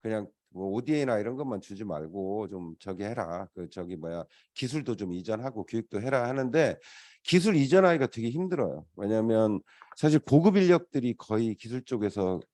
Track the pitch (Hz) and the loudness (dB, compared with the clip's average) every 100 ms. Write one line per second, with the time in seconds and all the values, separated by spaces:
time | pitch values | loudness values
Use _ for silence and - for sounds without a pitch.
0 | 113 110 98 _ _ 90 98 104 123 151 | -2 -4 -6 _ _ -8 -4 -4 -2 0
1 | 135 110 104 131 139 101 - 98 107 78 | 2 0 -2 -6 -6 -6 -8 -12 -8 -6
2 | 80 98 95 104 101 95 85 80 98 92 | -8 -6 -4 -4 -6 -8 -12 -12 -10 -6
3 | 101 117 85 87 98 - 87 - 87 90 | -6 -6 -6 -8 -10 -12 -12 -10 -10 -8
4 | 82 85 82 _ _ - 127 151 127 107 | -8 -8 -10 _ _ -10 -6 -6 -6 -6
5 | 95 90 90 107 131 113 92 113 107 104 | -6 -6 -4 -6 -6 -10 -6 -8 -6 -6
6 | 123 131 120 135 127 151 135 - - - | -2 0 0 -2 0 2 2 0 -12 -20
7 | - _ - 180 196 170 135 185 185 165 | -20 _ 2 4 4 4 6 6 6 4
8 | 127 120 117 143 185 170 95 73 80 - | 0 -2 -4 -4 -4 -2 -2 -6 -14 -8
9 | 98 110 113 110 110 101 _ - - - | 0 0 2 4 4 0 _ -20 -20 0
10 | 151 151 - 143 185 196 185 175 175 143 | 2 4 6 6 6 6 6 4 2 -2
11 | 123 113 - 110 113 101 110 127 - 120 | -2 -4 -2 0 0 -4 -8 -10 -6 -2
12 | 104 101 92 90 - | -2 0 -2 -2 -8